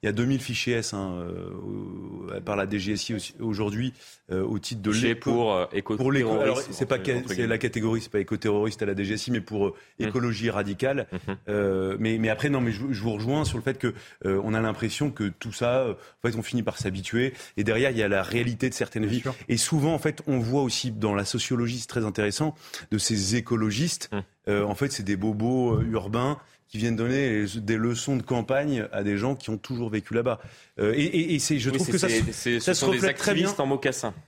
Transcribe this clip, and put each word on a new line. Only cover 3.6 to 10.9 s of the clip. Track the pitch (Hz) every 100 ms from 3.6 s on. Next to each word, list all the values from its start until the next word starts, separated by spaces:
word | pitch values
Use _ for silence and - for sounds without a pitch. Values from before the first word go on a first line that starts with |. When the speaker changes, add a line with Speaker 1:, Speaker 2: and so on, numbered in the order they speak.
| 107 104 127 - - - _
Speaker 1:
euh, | 92
au | 98 113
titre | - 117
de | 101
Speaker 2:
Fichiers | 107 117
Speaker 1:
l'éco-, | 117 -
Speaker 2:
pour, | 120 113
euh, | 95 90 101 - 107
Speaker 1:
pour | 127
l'éco-, | 139 117
alors, | 110
Speaker 2:
éco-terrorisme, | 135 127 104
Speaker 1:
c'est | - 127
pas | 131
Speaker 2:
entre, | 95
Speaker 1:
ca-, | 123
Speaker 2:
entre | 127
Speaker 1:
c'est | -
Speaker 2:
guillemets. | 117
Speaker 1:
la | 113
catégorie, | 120 120 110 113
c'est | 110
pas | 104
éco-terroriste | 95 107 110 104 107 -
à | 104
la |
D | 98
G | 98
S | 107 -
I, |
mais | 120
pour, | 92 107 98
euh, | - - _
Speaker 2:
Mm. |
Speaker 1:
écologie | 107 107 120 104 113
radicale. | 101 101 98 131